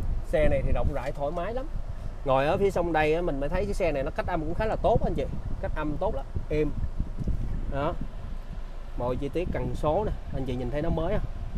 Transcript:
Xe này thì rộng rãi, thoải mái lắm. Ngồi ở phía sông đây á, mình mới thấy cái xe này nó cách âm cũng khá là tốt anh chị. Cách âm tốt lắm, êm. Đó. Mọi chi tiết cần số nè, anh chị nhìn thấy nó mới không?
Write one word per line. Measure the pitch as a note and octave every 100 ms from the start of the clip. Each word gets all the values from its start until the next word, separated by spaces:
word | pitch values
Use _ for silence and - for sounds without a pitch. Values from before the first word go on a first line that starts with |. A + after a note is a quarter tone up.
| - - -
Xe | D#3+ D3+
này | C#3 C3
thì |
rộng | B2+ A#2
rãi, | C#3 A#2+
thoải | C#3+ C#3+
mái | F3 F#3
lắm. | A#3+ C#4 - - - - - C#3
Ngồi | C3 C#3+
ở | F#3
phía | G3
sông | F#3 E3+
đây | D#3 D#3
á, | D#3+
mình | F3 C3+
mới | C#3+
thấy | F3+ G3+
cái |
xe | G3+ F3
này | C#3+
nó | C#3+
cách | F#3 G#3+
âm | F3
cũng | D#3
khá | G#3 A3
là | F3
tốt | F3 A#3+
anh | B3
chị. | D#3 B2 - - -
Cách | F#3+ E3
âm | D3+ D3
tốt | F#3+ C4
lắm, | - - -
êm. | D#3 D3+ - - - - - - - - - -
Đó. | C#3 D3+ F3 - - - - - - - - - -
Mọi | B2 B2+
chi | C#3
tiết | E3 F3+
cần | C#3 B2 B2
số | D3+ E3 G#3+
nè, | - -
anh | C#3 C3
chị | B2+
nhìn | B2
thấy | D3
nó | E3
mới | D#3+ E3+
không? | G#3+ - - -